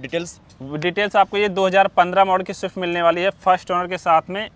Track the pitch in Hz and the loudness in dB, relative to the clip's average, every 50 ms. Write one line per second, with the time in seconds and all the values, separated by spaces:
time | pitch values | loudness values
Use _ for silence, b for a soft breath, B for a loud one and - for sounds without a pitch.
0 | 127 135 - 170 175 170 - - - _ - _ 131 139 147 151 156 180 170 202 | -14 -8 -6 -6 -6 -8 -12 -18 -20 _ -20 _ -14 -10 -8 -4 -4 -4 -2 -2
1 | 208 202 - 208 190 - - 202 208 208 180 196 190 190 180 196 196 196 - - | -4 0 2 2 2 2 0 -2 -2 -2 0 0 0 2 4 2 2 2 2 2
2 | 175 175 180 190 196 190 185 185 185 - 196 - - 220 - 190 180 175 170 175 | 0 2 4 2 2 4 2 0 -2 -4 -8 -8 -8 -8 -6 -6 -4 -4 -2 2
3 | 170 170 165 175 175 196 - - - 190 185 175 - - 185 175 180 175 185 170 | 2 2 2 2 0 -2 -4 -2 0 0 0 0 0 -2 -4 -4 -2 -4 -6 -6
4 | - 180 160 160 151 - 180 202 214 - - | 0 2 2 2 2 0 -6 -8 -8 -10 -10